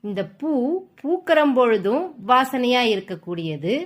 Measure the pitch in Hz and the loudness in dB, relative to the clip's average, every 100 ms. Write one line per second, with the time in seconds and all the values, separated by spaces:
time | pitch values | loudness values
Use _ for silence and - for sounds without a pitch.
0 | 208 196 175 _ 302 285 247 359 370 _ | -8 -6 -8 _ -2 -2 0 -4 -6 _
1 | 277 359 - 311 294 254 247 220 190 254 | -4 -4 2 2 4 4 4 2 0 -2
2 | 359 285 196 247 262 262 247 247 240 202 | -4 -10 2 2 4 0 0 2 2 0
3 | 196 175 - 175 165 151 160 262 | -4 -12 -8 -6 -6 -6 -2 -4